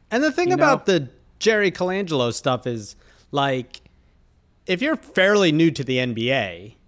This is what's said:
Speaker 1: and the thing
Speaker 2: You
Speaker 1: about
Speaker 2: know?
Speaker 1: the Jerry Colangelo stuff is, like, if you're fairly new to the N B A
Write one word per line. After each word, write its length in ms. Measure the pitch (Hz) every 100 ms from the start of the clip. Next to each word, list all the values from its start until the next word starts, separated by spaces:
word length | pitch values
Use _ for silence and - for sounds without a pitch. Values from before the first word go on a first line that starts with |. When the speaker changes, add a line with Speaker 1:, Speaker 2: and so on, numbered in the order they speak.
| -
Speaker 1:
and 120 | 226
the 80 | 302
thing 180 | 311 349
Speaker 2:
You 60 |
Speaker 1:
about 320 | 370 302 262 -
Speaker 2:
know? 120 | 180
Speaker 1:
the 100 | 127 - _ -
Jerry 320 | 208 214 202
Colangelo 600 | - 180 190 190 151 120
stuff 320 | 113 143 127 127
is, 280 | 117 101 - _ _ _
like, 480 | 143 139 131 117 - _ _ _ _ _ _ _ _ -
if 140 | 180
you're 140 | 285 311
fairly 540 | - - 190 208 185
new 180 | 151 165
to 100 | 147
the 140 | 127 127
N 160 | 127
B 160 | 113 117
A 440 | 135 101 87 101 -